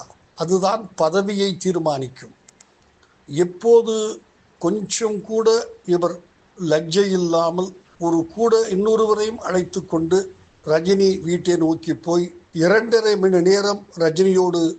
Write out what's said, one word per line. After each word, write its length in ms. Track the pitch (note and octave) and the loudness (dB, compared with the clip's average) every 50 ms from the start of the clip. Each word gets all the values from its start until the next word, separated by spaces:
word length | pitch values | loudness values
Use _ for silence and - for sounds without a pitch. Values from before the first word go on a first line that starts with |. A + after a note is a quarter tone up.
| - - _ _ _ _ _ | -8 -14 _ _ _ _ _
அதுதான் 480 | - E3+ E3 F#3 F#3+ F3+ F#3+ A3+ A3 A3 F#3 - | -8 -4 -2 0 0 0 0 -2 -2 -6 -8 -4
பதவியை 560 | - E3 D#3+ D#3+ G3 G3 G3+ G#3 G3 G3 G3 F#3 | -2 -2 0 0 0 -2 -2 -2 -2 -2 -2 -4
தீர்மானிக்கும். 800 | F#3 - F#3 F3+ F3 E3 D#3 D3 C3+ C3+ B2 C3 - - - - _ _ _ _ _ _ _ _ _ _ _ _ _ _ _ _ _ _ - | -4 -4 -4 -2 -2 0 -2 -2 -2 -6 -10 -12 -18 -20 -20 -20 _ _ _ _ _ _ _ _ _ _ _ _ _ _ _ _ _ _ -8
எப்போது 680 | C#3 D3 F3+ F3 F3 - - A#3 A#3 A#3 A3 A3+ A3 A3 G#3+ G#3+ A3 - - _ _ _ _ _ _ - | -4 -2 -2 -2 -4 -2 2 4 4 4 4 2 -2 -4 -4 -6 -8 -10 -16 _ _ _ _ _ _ -6
கொஞ்சம் 580 | - E3+ G3+ G#3+ G3 F3+ - - A#3 G#3+ G#3+ G3 | -4 -4 -4 -4 -6 -6 -6 -4 -4 -4 -4 -6
கூட 280 | - - A3 A3 A3 A3 A3+ A#3 A#3 - - - _ | -8 -6 -4 0 2 2 2 0 0 -6 -12 -10 _
இவர் 280 | - F3 F3 F3 E3+ F3 - - _ _ _ _ _ _ - | -2 -2 0 0 -2 -4 -8 -18 _ _ _ _ _ _ -8
லஜ்ஜை 460 | F#3 E3 D3+ D#3+ E3 E3 D#3+ G3 G3+ G3 | -4 -2 -2 -2 -2 -2 0 0 0 2
இல்லாமல் 580 | F#3+ F3+ F3 E3+ E3 E3 E3+ E3+ E3+ F3+ F#3 F#3+ - - _ _ _ - | 0 0 0 0 0 0 0 -2 -2 -4 -6 -6 -8 -16 _ _ _ -6
ஒரு 200 | E3+ E3+ E3 E3 D#3 | -4 -2 0 0 -2
கூட 280 | - - G#3 A3+ A#3 A3+ A3 A3 - | -4 -4 -2 0 2 2 2 0 0
இன்னொருவரையும் 720 | G3 F#3 G#3 A3 A3 A3 A3 G#3+ G#3+ G#3 G#3+ A3 A3+ - | -2 -2 0 2 2 2 2 2 0 0 -2 -4 -6 -6
அழைத்து 400 | - E3 F#3 F#3 F3+ - - F#3+ E3+ | -6 -2 -2 -2 -2 -2 -4 -8 -6
கொண்டு 320 | - - D#3+ E3 D#3+ F3 F#3+ F#3+ - - - _ _ _ _ - | -4 -4 -2 0 2 0 0 0 -2 -10 -20 _ _ _ _ -4
ரஜினி 440 | D3 D#3 D#3+ E3 F3+ G3 G3 G3 F#3+ F#3 - | 0 0 0 2 2 2 2 2 2 0 0
வீட்டை 340 | D3+ E3 F3 F3 - F3+ F3 | -2 -2 -4 -2 0 0 0
நோக்கி 360 | E3+ E3 D#3+ D#3+ D#3+ - E3 D3+ | 2 2 0 0 -2 -4 -6 -6
போய் 320 | - - E3+ E3+ F3 F3 F3 - - _ _ - | -6 -4 -2 -2 -2 -2 -4 -8 -16 _ _ -4
இரண்டரை 640 | E3+ D#3+ F3 G3 A3+ A#3 A#3 A#3 A3+ A3 G#3+ G#3 G3 | 0 2 2 2 2 2 2 2 2 2 2 2 2
மணி 220 | F#3 F#3+ F#3 F3+ | 2 2 4 4
நேரம் 400 | E3+ F3+ G3 G3+ G3+ G3+ G3+ G3+ - - - | 4 4 2 2 2 -2 -4 -4 -8 -12 -6
ரஜினியோடு 680 | F3+ E3 D#3+ D#3 E3 F#3+ F#3+ F#3 F#3 F#3 F3+ E3+ E3+ E3 D#3+ - | -2 -2 0 2 2 2 4 4 4 2 2 2 0 0 0 -2